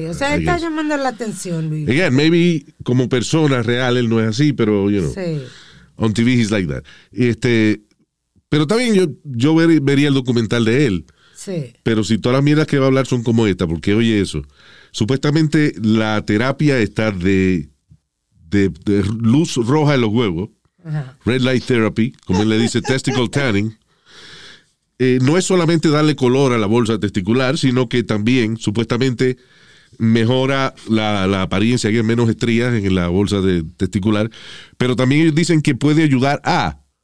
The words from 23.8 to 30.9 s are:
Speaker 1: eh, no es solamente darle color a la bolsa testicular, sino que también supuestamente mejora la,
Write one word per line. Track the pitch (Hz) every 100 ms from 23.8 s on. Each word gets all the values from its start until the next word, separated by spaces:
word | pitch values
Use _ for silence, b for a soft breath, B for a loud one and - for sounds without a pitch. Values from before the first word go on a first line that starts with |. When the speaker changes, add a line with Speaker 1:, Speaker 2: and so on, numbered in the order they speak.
| _ B B B B B B B B _ _ -
Speaker 1:
eh, | 127 127
no | 127 175
es |
solamente | 180 185 160 170 165
darle | 147 151 143
color | 123 131 139
a | 120
la | 101
bolsa | 117 110 110
testicular, | 101 104 92 120 127 147
sino | 135 123 123
que | 123
también | 110 107 107 131 110 110
supuestamente | - 104 113 120 131 117 127 127 b b b b b -
mejora | 113 117 113 127 131 135 135 -
la, | -